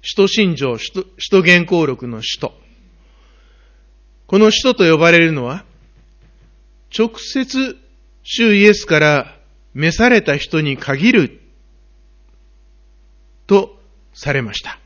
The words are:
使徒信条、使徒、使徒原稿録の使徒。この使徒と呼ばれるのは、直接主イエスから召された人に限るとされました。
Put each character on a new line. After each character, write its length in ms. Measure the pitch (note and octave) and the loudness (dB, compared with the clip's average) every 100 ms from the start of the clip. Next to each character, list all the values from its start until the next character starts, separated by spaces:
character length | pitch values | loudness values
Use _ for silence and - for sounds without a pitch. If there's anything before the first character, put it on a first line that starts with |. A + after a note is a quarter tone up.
使 120 | - | -10
徒 140 | - G3 | -2 0
信 280 | - G3 D3 | 2 -2 -2
条、 200 | C3 A2+ | -4 -6
使 160 | - | -8
徒、 140 | F#3 F#3+ _ | -12 -14 _
使 140 | - | 0
徒 120 | G3 | 0
原 220 | E3+ F3 | 4 2
稿 220 | F3 F3+ D#3 | 2 -2 -2
録 200 | B2+ B2 | -4 -10
の 140 | A2+ | -12
使 180 | A2+ - | -10 -10
徒。 140 | C#3+ _ _ _ _ _ _ _ _ _ _ _ _ _ _ _ _ _ _ | -12 _ _ _ _ _ _ _ _ _ _ _ _ _ _ _ _ _ _
こ 120 | F#3+ | 2
の 120 | G#3+ | 4
使 120 | G#3+ | 2
徒 120 | C4 | -2
と 180 | B3 F3 | 0 2
呼 60 | D#3 | 4
ば 120 | E3 | 4
れ 100 | E3+ | 4
る 120 | E3 | 2
の 140 | D3+ A#2+ | -2 -8
は、 180 | E3 - _ _ _ _ _ _ _ _ _ _ _ _ | -10 -16 _ _ _ _ _ _ _ _ _ _ _ _
直 220 | - A3+ A3+ | -4 -4 -4
接 600 | - C4+ C4 C4 C4 - _ _ _ _ | -8 -6 -6 -6 -6 -8 _ _ _ _
主 320 | - - A#3 | -12 -2 2
イ 80 | G3+ | 6
エ 100 | G#3 | 6
ス 100 | G#3 | 4
か 140 | - D#3+ | 2 2
ら 400 | D3+ D3 - - _ _ _ | 2 0 -4 -16 _ _ _
召 180 | C3 D#3 | -4 -4
さ 200 | - A#3+ | 0 2
れ 100 | A#3 | 2
た 160 | - C#3+ | 0 -4
人 240 | - D#3+ | -4 -4
に 160 | D3+ C3 | -4 -6
限 360 | - C3+ G3+ | -6 -2 2
る 280 | B3 C#3 - _ _ _ _ _ _ _ _ _ _ _ _ _ _ _ _ _ _ _ _ - | 2 0 -6 _ _ _ _ _ _ _ _ _ _ _ _ _ _ _ _ _ _ _ _ 0
と 340 | G3+ - - _ _ _ | 0 0 -12 _ _ _
さ 220 | - C#3+ | -14 -6
れ 80 | C#3 | -4
ま 100 | A2+ | -4
し 100 | G2 | -10
た。 160 | - - | -14 -20